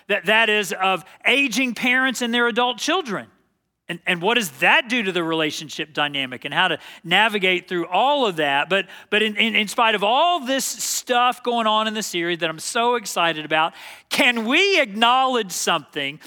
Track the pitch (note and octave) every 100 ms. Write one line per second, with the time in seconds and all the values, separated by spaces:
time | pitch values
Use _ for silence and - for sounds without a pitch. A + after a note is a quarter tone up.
0 | - G3 F3 A3 A3+ G#3+ F#3 F#3 F#3+ F#3
1 | - - G#3 B3+ C#4 G#3 B3+ G#3+ B3 B3+
2 | C4 A#3+ A#3+ A#3+ A#3+ A#3 B3 A#3 - F4+
3 | C#4 F3 A2+ _ _ _ _ _ - F3
4 | - F3+ F#3 A#3+ F#3 C3 F3+ C#4+ A#3+ B3
5 | F#3+ F3 E3 D#3+ D#3 - D3+ - D3+ -
6 | D3 C#3+ C3 B2 C#3+ D3 F#3 D3+ - -
7 | E3 F#3 A3 G#3 F#3 F3+ - F3+ E3+ F#3
8 | C4 D4 A3+ D#3+ D3 C#3 D#3 F#3+ F#3 -
9 | - G#3 A3 G#3 A3 G3+ G#3 - A3+ G#3
10 | G3+ B3+ F4 F4 B3 C4+ - A3 - -
11 | - A#3+ B3 A#3+ B3 A#3 A3 G#3+ A3 G#3+
12 | G3+ F3 E3+ E3+ E3 D#3+ - A#3+ A#3+ A#3+
13 | G3 F#3+ E3+ D3+ D3+ D#3 E3 - - -
14 | _ - C4 A#3 A3 D4+ G4 F#4 C4 G3+
15 | A#3 B3+ C4 B3 G3 - - E3+ B2+ D3+
16 | C#3 D3+